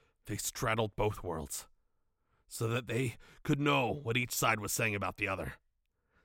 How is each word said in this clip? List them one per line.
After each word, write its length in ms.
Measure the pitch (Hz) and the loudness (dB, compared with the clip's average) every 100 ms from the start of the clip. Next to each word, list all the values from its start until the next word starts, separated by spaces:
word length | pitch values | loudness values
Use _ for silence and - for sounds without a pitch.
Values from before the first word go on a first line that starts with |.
| _ _ - | _ _ -8
They 120 | 101 | -6
straddled 580 | - - 120 113 107 - | -6 -2 0 2 0 2
both 280 | 107 - | 0 0
worlds 440 | 90 80 69 - - _ _ _ _ _ _ _ - | -6 -6 -6 -8 -10 _ _ _ _ _ _ _ -12
so 200 | - 113 | -4 0
that 200 | 120 123 | 0 0
they 300 | 120 127 - - - | 0 0 -4 -14 -6
could 160 | - 143 | 0 2
know 400 | 143 143 117 98 | 4 4 2 0
what 160 | 123 120 | 0 0
each 140 | 123 | 0
side 280 | - 120 110 | 2 2 2
was 120 | 98 | 0
saying 240 | - 113 101 | 0 0 0
about 220 | 92 - | -2 -2
the 100 | 98 | -2
other. 260 | 95 - - _ _ _ _ _ _ | -2 -4 -8 _ _ _ _ _ _